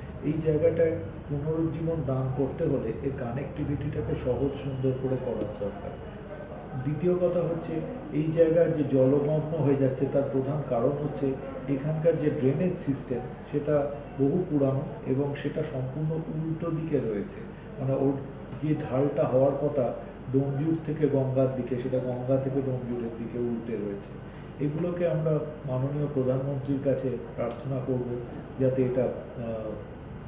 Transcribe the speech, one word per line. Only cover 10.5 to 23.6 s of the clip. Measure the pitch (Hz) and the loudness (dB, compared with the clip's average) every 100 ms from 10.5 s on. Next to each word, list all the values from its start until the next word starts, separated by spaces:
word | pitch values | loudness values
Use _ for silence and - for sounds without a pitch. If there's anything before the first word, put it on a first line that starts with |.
| 151 - | -2 0
কারণ | 117 131 147 | 2 2 2
হচ্ছে | 147 - 135 135 - - 143 | -2 -2 -2 -2 -6 -6 -4
এখানকার | 135 151 160 165 147 | -2 0 2 2 4
যে | 151 | 2
ড্রেনেজ | 127 131 151 185 - | 4 4 4 2 0
সিস্টেম, | 143 131 - 117 123 - - | -2 -2 -2 -4 -4 -10 -4
সেটা | 147 147 147 139 - - 135 | -2 2 2 2 -4 -6 0
বহু | 139 175 - | 2 2 2
পুরানো | 147 135 131 - - 127 | 2 4 2 -2 -4 -2
এবং | 131 139 135 | 0 0 -2
সেটা | 147 - - | -4 -4 -4
সম্পূর্ণ | 131 131 151 156 | -4 -4 -2 -2
উল্টো | 160 160 156 160 156 165 | -2 -4 -4 -4 -2 -2
দিকে | 160 - 139 | -2 0 0
রয়েছে। | 113 101 - - - - - - | 2 -2 -4 -8 -12 -12 -12 -4
মানে, | 131 | 0
ওর | 135 135 135 - - - - | 4 2 2 -4 -10 -10 -4
যে | 151 | 0
ঢালটা | 147 - 131 143 - | 0 0 2 2 4
হওয়ার | 120 127 143 - | 4 6 6 4
কথা | 147 131 113 98 - - - | 2 2 0 -2 -8 -10 0
ডোমজুড় | 131 139 139 156 165 151 | 2 4 2 0 0 -2
থেকে | 151 139 | 2 4
গঙ্গার | 135 127 131 131 127 | 4 2 4 2 2
দিকে, | - 123 | -2 -2
সেটা | 127 127 | 0 0
গঙ্গা | 127 123 127 131 | 0 -2 0 2
থেকে | 135 135 127 | 2 0 0
ডোমজুড়ের | 123 117 120 113 117 | -2 -2 -4 -4 -6
দিকে | 113 120 | -6 -2
উল্টে | 120 117 | -2 -2